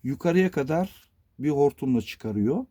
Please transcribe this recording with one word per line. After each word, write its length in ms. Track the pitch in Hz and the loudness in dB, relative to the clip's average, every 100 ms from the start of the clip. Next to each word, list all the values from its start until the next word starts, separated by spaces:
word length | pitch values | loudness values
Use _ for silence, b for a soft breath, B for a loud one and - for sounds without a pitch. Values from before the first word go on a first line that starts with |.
yukarıya 480 | 127 135 170 175 185 | -6 -2 2 2 2
kadar 580 | 147 135 160 190 - _ _ _ - | 0 -2 -2 -2 -8 _ _ _ -6
bir 120 | 139 | -2
hortumla 520 | 143 143 - 131 120 | 2 2 2 0 0
çıkarıyor. 640 | 104 - 113 104 104 180 262 | -2 -10 -6 0 0 0 -6